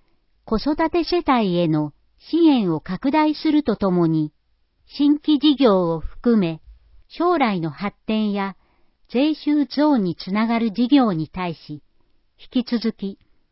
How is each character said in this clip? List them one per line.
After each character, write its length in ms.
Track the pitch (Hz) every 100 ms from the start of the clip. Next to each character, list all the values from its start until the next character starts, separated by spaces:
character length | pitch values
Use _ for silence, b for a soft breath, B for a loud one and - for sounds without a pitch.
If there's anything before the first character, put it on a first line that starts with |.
| _ _ _ _
子 140 | - 214
育 320 | 277 311 320
て 140 | 349
世 140 | 311 349 320
帯 300 | 254 202 175
へ 100 | 170
の 240 | 156 151 - _ _ -
支 80 | 320
援 340 | 320 262 185
を 60 | 156
拡 300 | - 185 269
大 240 | 311 302
す 160 | 294 320
る 120 | 302
と 140 | 269 202
と 140 | 196
も 160 | 180 165
に、 260 | 160 151 _ _ _ _ _ _
新 320 | - 285 294
規 200 | - 294
事 180 | 311 262
業 380 | 254 190 170
を 60 | 165
含 360 | - - 240 220
め、 240 | 170 160 - - _ - _
将 300 | - 349 339
来 220 | 240 185
の 100 | 160
発 260 | 139 196 - -
展 260 | 220 214
や 240 | 202 196 - _ _ _ _ _
税 240 | 233 302
収 300 | 302 294 294
増 320 | 277 - 302 262
に 180 | 185
つ 160 | 160 185
な 160 | 208 226
が 120 | 233
る 140 | 226
事 160 | 185 247
業 240 | 285 233
に 160 | 160 156
対 260 | 185 180
し、 280 | 156 - 147 - _ _ _ _ _
引 260 | - 254
き 60 | 240
続 220 | 240 226
き 260 | - 196 196 _ _ _